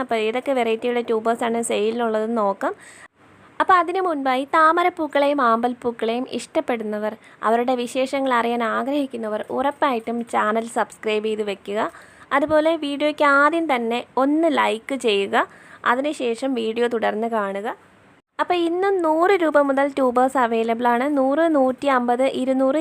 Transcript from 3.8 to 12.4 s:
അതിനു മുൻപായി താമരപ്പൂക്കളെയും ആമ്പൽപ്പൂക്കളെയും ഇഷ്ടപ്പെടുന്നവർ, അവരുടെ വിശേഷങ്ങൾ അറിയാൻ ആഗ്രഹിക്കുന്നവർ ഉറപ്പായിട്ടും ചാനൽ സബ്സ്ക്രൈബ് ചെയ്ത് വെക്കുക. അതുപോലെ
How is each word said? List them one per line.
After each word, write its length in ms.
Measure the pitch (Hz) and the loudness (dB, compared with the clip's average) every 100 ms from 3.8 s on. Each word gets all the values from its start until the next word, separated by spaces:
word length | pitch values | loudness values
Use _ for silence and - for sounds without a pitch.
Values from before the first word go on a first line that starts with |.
അതിനു 200 | 339 370 370 | 2 0 -2
മുൻപായി 360 | 294 269 254 277 330 | -2 -2 -2 0 4
താമരപ്പൂക്കളെയും 840 | 311 339 359 349 302 285 285 285 240 | 4 4 2 0 -2 2 2 2 2
ആമ്പൽപ്പൂക്കളെയും 720 | 226 247 240 240 233 226 233 262 247 | 2 0 -4 -6 -4 -2 -4 -4 -8
ഇഷ്ടപ്പെടുന്നവർ, 720 | - 320 - 240 214 208 214 220 - - 208 | -6 -4 -2 -4 -4 -4 -6 -8 -14 -6 0
അവരുടെ 280 | 233 247 254 | 0 0 -2
വിശേഷങ്ങൾ 500 | 240 262 262 277 269 240 | -2 -4 -2 -2 0 0
അറിയാൻ 240 | 233 240 226 214 | 0 -2 -2 -2
ആഗ്രഹിക്കുന്നവർ 640 | 233 294 269 233 220 214 - 240 | -2 -2 -4 -6 -6 -6 -4 -2
ഉറപ്പായിട്ടും 640 | 269 294 294 233 226 233 233 | -2 0 0 0 -4 -6 -4
ചാനൽ 340 | 226 214 220 226 240 | -2 0 -2 -2 -4
സബ്സ്ക്രൈബ് 500 | 208 - 220 214 220 | -4 -6 -4 -2 -2
ചെയ്ത് 160 | 214 208 | -4 -4
വെക്കുക. 280 | 196 - 208 311 - - - - | -6 -6 -6 -6 -8 -20 -20 -4
അതുപോലെ 340 | 277 | -2